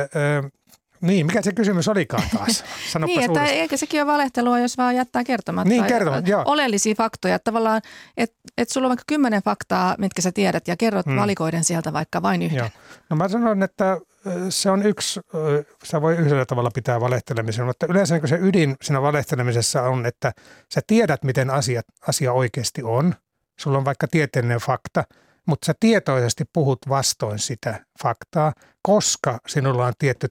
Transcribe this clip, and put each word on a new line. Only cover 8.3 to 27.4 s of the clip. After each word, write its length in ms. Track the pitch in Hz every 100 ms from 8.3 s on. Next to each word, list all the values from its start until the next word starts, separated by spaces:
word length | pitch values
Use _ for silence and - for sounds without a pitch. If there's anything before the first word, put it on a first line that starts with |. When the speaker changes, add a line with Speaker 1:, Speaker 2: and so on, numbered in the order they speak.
| _ - -
Speaker 2:
et 120 | 240
sulla 180 | 269 262
on 20 |
vaikka 140 | 247 -
kymmenen 340 | 302 254 208
faktaa, 520 | 208 196 - 185 185 -
mitkä 240 | 190 -
sä 100 | 180
tiedät, 360 | 190 190 165 -
ja 100 | 175
kerrot 280 | 226 202 156
Speaker 1:
Hmm. 100 | 202
Speaker 2:
valikoiden 480 | 202 190 160 165
sieltä 300 | 160 170 156
vaikka 280 | 151 160 -
vain 200 | 196 180
yhden. 160 | 170 139
Speaker 1:
Joo. 120 | 117 - - - -
No 60 | 156
mä 120 | 185
sanon, 360 | 226 233 196
että, 280 | 190 - 190
ö, 60 | 180 - _ 196 175 185
se 220 | - 196
on 120 | 196
yksi, 360 | 208 202 - 185 - 160
ö, 280 | 156 147 147 _
sitä 180 | - 160
voi 140 | 156 170
yhdellä 280 | 147 139 127
tavalla 260 | 123 120
pitää 280 | 117 113 120
valehtelemisen, 640 | 123 123 - 117 113 113 123
mutta 200 | - 165
yleensä 280 | 185 180 165
niin 100 | 147
se 100 | 170
ydin 340 | 190 185 143 135
siinä 200 | - 139
valehtelemisessa 800 | 143 147 - 131 123 117 113 143
on, 240 | 123 127 120
että 280 | - 127 - - - -
sä 80 | - -
tiedät, 360 | 220 214 123
miten 260 | 135 131 131
asiat, 360 | 135 127 120 - _ -
asia 260 | - 127
oikeasti 500 | 127 123 - 113 -
on. 320 | 113 120 170 - _ _ _ -
Sulla 180 | 143 135
on 80 | 135
vaikka 220 | 135 156
tieteellinen 520 | 160 143 135 120 120
fakta, 440 | - 127 - 170 - _ _ _ -
mutta 200 | 143 -
sä 80 | -
tietoisesti 640 | 220 208 - 135 120 - 123
puhut 260 | 170 135 127 131
vastoin 500 | 135 127 - 110
sitä 460 | 104